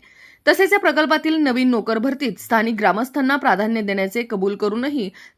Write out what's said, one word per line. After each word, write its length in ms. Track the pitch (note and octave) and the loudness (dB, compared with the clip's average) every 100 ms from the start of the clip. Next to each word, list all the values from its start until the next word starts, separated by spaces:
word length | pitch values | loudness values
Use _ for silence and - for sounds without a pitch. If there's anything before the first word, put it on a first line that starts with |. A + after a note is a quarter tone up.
| _ - - _ - | _ -20 -20 _ 0
तसेच 240 | D#4+ F#4+ | 2 4
या 60 | G4+ | 4
प्रकल्पातील 560 | F#4 C#4+ D4+ D#4 D#4 | 2 2 2 0 0
नवीन 360 | D#4+ D4 B3 B3+ | 0 2 2 2
नोकर 280 | A#3 G#3 A3+ | 0 0 -2
भरतीत 340 | B3 C#4 C4+ F#3 | -2 -2 -4 -6
स्थानिक 360 | - F3 A3 A3 | -2 0 0 0
ग्रामस्थांना 580 | G#3 F#3 B3+ D4 C4 C#4 | 0 0 -2 -2 0 0
प्राधान्य 440 | C4+ F#3 G#3+ A3+ | 2 0 0 -2
देण्याचे 460 | G#3 G3 F#3+ A#3 A#3 | -2 -2 -2 -4 -4
कबूल 260 | G#3+ G3 G3 | -2 -2 -2
करूनही 540 | G#3 G#3+ C4 D4 G3 - - | -2 -2 -4 -4 -6 -10 -20